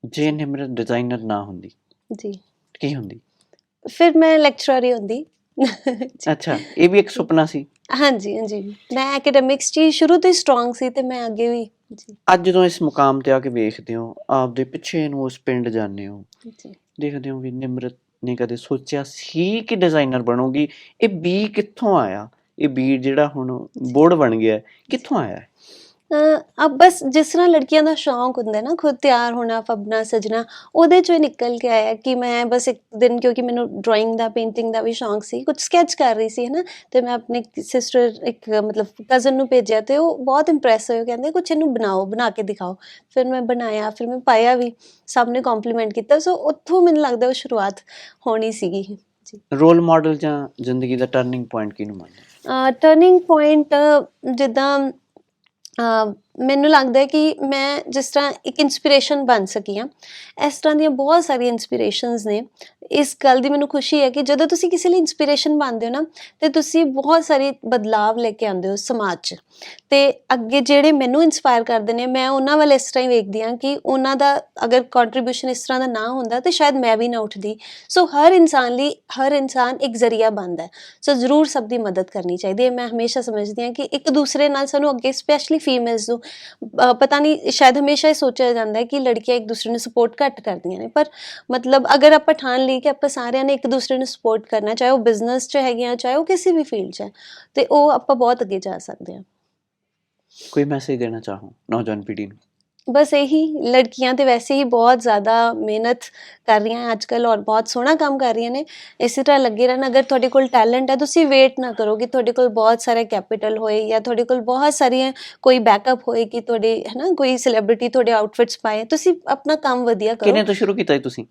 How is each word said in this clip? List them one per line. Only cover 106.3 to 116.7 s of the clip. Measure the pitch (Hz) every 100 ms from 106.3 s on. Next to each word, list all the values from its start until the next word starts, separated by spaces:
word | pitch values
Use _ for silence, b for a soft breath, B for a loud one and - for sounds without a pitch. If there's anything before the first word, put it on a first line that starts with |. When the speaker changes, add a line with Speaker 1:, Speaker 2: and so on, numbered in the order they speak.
| B -
Speaker 2:
ਕਰ | 214
ਰਹੀਆਂ | 214 233 240
ਅੱਜ | 214 -
ਕੱਲ੍ਹ | 240 233
ਔਰ | 214
ਬਹੁਤ | 208 220 226
ਸੋਹਣਾ | 247 254 320
ਕੰਮ | 294 269
ਕਰ | 254
ਰਹੀਆਂ | 220 233
ਨੇ। | 262 320 B B B
ਇਸੇ | 240 269
ਤਰ੍ਹਾਂ | 269 285
ਲੱਗੇ | 254 214 247
ਰਹਿਣ। | 254 269
ਅਗਰ | 254
ਤੁਹਾਡੇ | 262 269 254
ਕੋਲ | 269 262
ਟੈਲੈਂਟ | 254 220 247 262
ਹੈ, | 269
ਤੁਸੀਂ | 285 339 302
ਵੇਟ | 269 262 262
ਨਾ | 254
ਕਰੋ | 214 214 214
ਕਿ | 240
ਤੁਹਾਡੇ | 262 226
ਕੋਲ | 240 247
ਬਹੁਤ | 214 220 233
ਸਾਰਾ | - 233
ਕੈਪੀਟਲ | 220 202 185 220 214 214
ਹੋਏ | 220 214 214
ਜਾਂ | 220
ਤੁਹਾਡੇ | 220 233
ਕੋਲ | 240 254
ਬਹੁਤ | 226 254 294
ਸਾਰੀਆਂ | 285 254 254 262 262 B B
ਕੋਈ | 262 254
ਬੈਕਅਪ | 226 202 262 254 254
ਹੋਏ | 233 220
ਕਿ | 240
ਤੁਹਾਡੇ, | 226 233 220